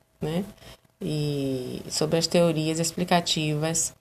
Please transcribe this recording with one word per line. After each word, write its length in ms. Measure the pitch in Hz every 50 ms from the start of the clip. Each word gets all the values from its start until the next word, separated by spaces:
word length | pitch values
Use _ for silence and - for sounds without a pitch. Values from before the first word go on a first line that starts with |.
| _ _ _ -
né? 240 | - 151 160 175 202 202 - - - - - - _ _ _ -
E 800 | 196 165 151 151 147 147 143 139 139 135 131 127 127 127 - - - -
sobre 300 | - - 156 156 165 165
as 80 | 165 -
teorias 500 | - 175 170 170 156 156 156 156 160 160
explicativas, 1120 | 165 165 - - 175 175 180 175 170 - - 160 156 151 151 147 156 160 165 - - - - _